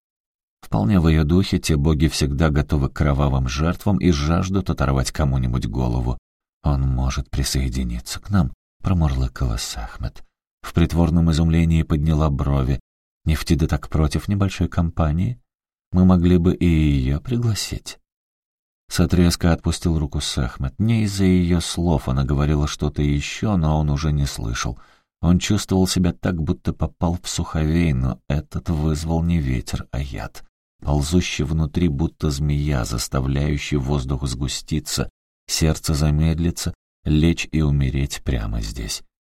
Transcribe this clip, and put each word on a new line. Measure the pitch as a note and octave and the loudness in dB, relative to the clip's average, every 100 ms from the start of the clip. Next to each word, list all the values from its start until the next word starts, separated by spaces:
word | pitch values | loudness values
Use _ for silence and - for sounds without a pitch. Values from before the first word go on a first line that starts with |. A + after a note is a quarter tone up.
| _ _ _ _ _ _ | _ _ _ _ _ _
Вполне | - G#2+ G#2+ F#2+ | -4 0 2 4
в | D#2+ | 4
её | D#2+ | 4
духе, | D2+ F2+ G2 F2+ | 4 2 2 0
те | - D2+ | 0 0
боги | D2+ D2+ D2+ | 2 2 2
всегда | - C#2+ C#2+ D#2 | 0 -2 2 2
готовы | C#2+ C#2+ D2 C2+ | 2 0 0 0
к | |
кровавым | - D2 D2 C#2+ C2+ B1+ | 0 0 2 2 0 -2
жертвам | C2+ E2 E2+ G#2+ G2 | -2 -2 -2 0 2
и | F2+ | 2
жаждут | D2 D2 F2 F#2 F#2+ F#2 | 2 2 0 0 -2 -2
оторвать | D2+ C#2 C2+ B1+ | 0 0 0 -2
кому-нибудь | - C#2+ C2+ B1 A#1+ A#1 | -2 0 0 0 -2 -4
голову. | A#1+ B1 A#1+ A#1+ A#1+ _ _ _ _ | -2 -2 -2 -2 -6 _ _ _ _
«Он | D#2 C#2 | -2 0
может | C2+ B1+ C2 C2 - | 0 0 -2 -4 -4
присоединиться | - C2 C2+ C2 B1 B1 A#1+ - - | -4 -2 -2 -2 -4 -4 -6 -10 -12
к | - | -2
нам», | G2+ B2+ - _ _ | 0 0 -4 _ _
промурлыкала | F#2+ F2+ D2+ B1+ B1+ - B1+ G#1+ | -2 2 2 0 -2 -2 -4 -4
Сехмет. | - - A1 - - - - _ _ _ | -6 -10 -10 -10 -10 -12 -20 _ _ _
В | - | -4
притворном | - E2 D#2 E2 E2+ E2 | 0 2 2 2 4 2
изумлении | D2+ E2 E2 E2 E2 | 2 2 4 4 2
подняла | D#2 D#2 D#2+ D2+ D#2 | 2 0 2 2 2
брови. | C#2 C#2 C#2 C2 C2 - _ _ _ | 0 0 0 0 -2 -6 _ _ _
«Нефтида | - D#2 - E2 D#2 | -2 -2 0 0 2
так | D2 - | -2 -2
против | - D2+ E2 - | 0 0 0 -2
небольшой | G2+ G2 - F2 | -2 -2 -2 -2
компании? | - E2 - D#2+ D#2+ G#2+ B2 _ _ _ _ _ | -2 -2 0 0 0 -2 -6 _ _ _ _ _
Мы | F2 F#2 | 4 6
могли | F2+ F2 F2+ | 6 6 4
бы | F2 | 4
и | - F2 | 2 2
её | D#2+ D2+ C#2+ B1+ - | 4 4 2 0 -2
пригласить». | - A#2+ A#2 G#2 - - - - _ _ _ _ _ _ _ _ - | -4 -2 -2 -4 -6 -10 -12 -20 _ _ _ _ _ _ _ _ -6
Сет | - E2 | 0 2
резко | E2+ F2 - F2 | 4 4 4 2
отпустил | E2 E2+ - F2 D#2+ | 2 0 -2 0 0
руку | D2 D#2 | -2 -4
Сехмет. | - - B1+ - - - | -4 -4 -4 -4 -6 -2
Не | A2 A2+ | 0 2
из-за | G#2 G2 | 0 2
её | F#2+ F#2 F2 F2 | 4 4 4 2
слов, | - - E2+ D2 - | 0 -2 0 0 0
она | C2 | -2
говорила | C2+ C#2+ D2 D2 D2 | 0 2 2 2 0
что-то | - D2+ D2 | -2 -4 -2
ещё, | D2 C#2+ - - A2+ F#2+ | 0 0 -4 -6 -2 0
но | D#2 D2+ | 2 2
он | D2+ | 0
уже | C#2+ D#2 | 0 0
не | D2 | 0
слышал. | C#2 - A1+ A#1 A#1 - - _ _ _ | -2 -4 -6 -6 -6 -8 -14 _ _ _
Он | E2+ F2+ | 2 2
чувствовал | - G#2 - F#2+ F#2 | 2 -2 0 0 2
себя | - F2+ | 2 0
так, | - G2 E2+ | 0 -2 -2
будто | D2+ F2+ - | -2 -4 -4
попал | - D#2+ - E2+ F2 | -4 -4 -2 -4 -2
в | - | -6
суховей, | - - E2 D#2 E2+ E2 | -8 -6 -2 0 2 2
но | C2 B1+ - - | 0 -2 -4 -4
этот | C#2+ - - - | -4 -4 -6 -4
вызвал | D#2 D#2 D2+ E2 E2 | -2 0 -2 -2 -2
не | E2+ E2+ | 0 0
ветер, | C#2 B1 - - - | 0 -4 -4 -8 -8
а | B1 | -8
яд, | C2+ - - - - _ _ _ | -8 -8 -12 -14 -20 _ _ _
ползущий | - D2 C#2+ F2+ - - | -2 -2 2 2 0 -2
внутри, | C#2+ D#2+ D2+ F#2 F2 | -2 -2 -2 0 -2
будто | C#2 D#2+ - D#2+ | 0 -4 -2 -4
змея, | C#2 D2 D2 D2 C2+ A1+ | -2 -2 0 0 -2 -2
заставляющий | A#1+ - C2+ C2 C#2 D2 C#2+ - C#2+ | -6 -4 -2 -2 0 0 -2 -2 -2
воздух | C2 D2 C2 C2+ C2+ | 0 -2 -2 -4 -4
сгуститься, | A#1+ C#2+ - - D#2 - - B1+ - _ _ - | -4 -6 -6 -6 -6 -4 -6 -6 -10 _ _ -8
сердце | - D#2+ D#2 - | 0 2 2 0
замедлиться, | D2 D2+ D2+ D#2+ D#2 E2+ - - - _ _ D2+ | 0 2 2 2 2 -2 -2 -6 -10 _ _ 0
лечь | D2+ E2 E2 - | 4 4 2 -2
и | D#2+ | 0
умереть | D2+ C#2+ C2+ C2+ C#2 - | 2 2 0 -2 -4 -6
прямо | - B1 G#1+ A1 | -4 -4 -4 -6
здесь. | - - - - - _ | -6 -8 -8 -10 -14 _